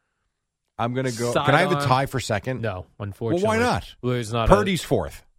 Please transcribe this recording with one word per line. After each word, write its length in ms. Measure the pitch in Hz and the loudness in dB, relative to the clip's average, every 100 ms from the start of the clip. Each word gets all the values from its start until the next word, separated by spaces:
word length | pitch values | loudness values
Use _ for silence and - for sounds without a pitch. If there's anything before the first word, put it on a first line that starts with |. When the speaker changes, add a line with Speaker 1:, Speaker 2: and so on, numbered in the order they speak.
| _ _ _ _ _ _ _ - | _ _ _ _ _ _ _ -4
Speaker 1:
I'm 160 | 117 | -2
gonna 180 | 127 131 | 0 -2
go. 200 | 113 120 | -2 -2
Can 200 | 147 135 | 0 2
I 60 | 143 | 2
have 80 | 180 | 2
the 40 | 143 | 2
Speaker 2:
Sidearm. 120 | 143 | 2
Speaker 1:
tie 180 | 127 139 | 2 2
for 140 | 127 | -2
second? 420 | - 104 127 127 | -2 -2 -2 -4
Speaker 2:
No, 240 | 113 92 - - | -4 -6 -10 -10
unfortunately. 480 | 101 - 113 175 214 | -10 -6 -2 0 2
Speaker 1:
Well, 120 | 220 | 2
why 40 | |
not? 320 | 240 127 - - | 2 0 -4 -8
Speaker 2:
There's 300 | 123 123 107 | -4 -2 -2
not 160 | 117 113 | 0 4
Speaker 1:
Purdy's 340 | 202 196 175 | 4 4 -2
Speaker 2:
a, 40 | - | 0
Speaker 1:
fourth. 400 | 120 76 - - | -2 -2 -8 -20